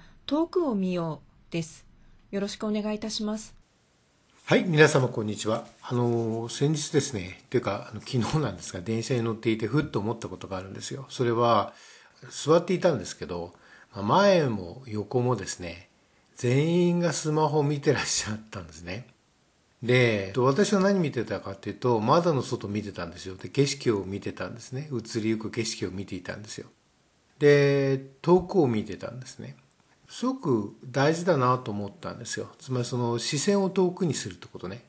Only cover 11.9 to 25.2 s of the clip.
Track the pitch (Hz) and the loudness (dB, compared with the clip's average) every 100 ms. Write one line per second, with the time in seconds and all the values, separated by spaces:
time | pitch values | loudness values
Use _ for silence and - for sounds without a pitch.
11.9 | - - - - - 139 170 180 175 180 | -20 -20 -20 -12 -4 4 4 4 0 2
12.9 | 131 85 - 76 87 85 - - - - | 0 -4 -10 -8 -8 -10 -14 -20 -20 -16
13.9 | 101 101 165 202 180 143 104 87 - - | -6 2 4 6 6 4 -2 -6 -12 -8
14.9 | 104 101 127 123 113 92 - 87 87 - | -6 -2 0 2 0 -4 -8 -10 -12 -18
15.9 | _ _ _ _ - 123 131 160 175 175 | _ _ _ _ -4 2 2 4 4 4
16.9 | 175 170 139 156 156 151 156 143 147 151 | 4 2 0 0 2 2 2 2 0 2
17.9 | 123 - - 104 107 - 98 82 82 85 | 2 2 0 -2 -6 -8 -14 -14 -14 -10
18.9 | 98 123 _ _ _ _ _ _ _ 113 | -10 -12 _ _ _ _ _ _ _ 2
19.9 | 127 120 104 98 117 127 139 202 202 190 | 4 4 2 -2 0 2 4 4 4 4
20.9 | 196 151 123 104 95 101 98 107 95 127 | 2 0 -2 -4 -6 -8 -10 -8 -2 2
21.9 | 117 110 165 170 139 - 113 101 104 98 | 2 4 4 4 0 -2 -6 -4 -6 -6
22.9 | 92 87 - 92 92 - 135 139 - 131 | -8 -10 -10 -14 -12 -4 2 2 2 0
23.9 | 104 92 101 107 - 92 117 - 127 151 | 0 0 -6 -6 -8 -8 -10 -12 -12 -8
24.9 | 127 - 117 | -8 -6 -4